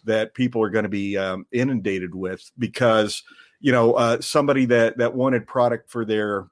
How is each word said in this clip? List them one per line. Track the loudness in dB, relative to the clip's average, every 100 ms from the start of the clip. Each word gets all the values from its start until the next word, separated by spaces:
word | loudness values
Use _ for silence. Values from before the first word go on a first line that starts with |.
| 0
that | -2 -2
people | -2 -2 0
are | 0
gonna | 0 -2
be, | -4 -4 -4
um, | -4 -6 -6
inundated | -2 -2 -2 -2 -4 -6 -8
with, | -8 -10 -14 -8
because, | -8 0 2 4 2 -4 -12 -20 _ _
you | 2
know, | 4 4 4
uh, | 2 0
somebody | 0 0 2 2
that, | 4 4 4 2
that | -2
wanted | 0 0 0 -2
product | 0 0 0 -6
for | -8 -2
their | -2 0 -4 -6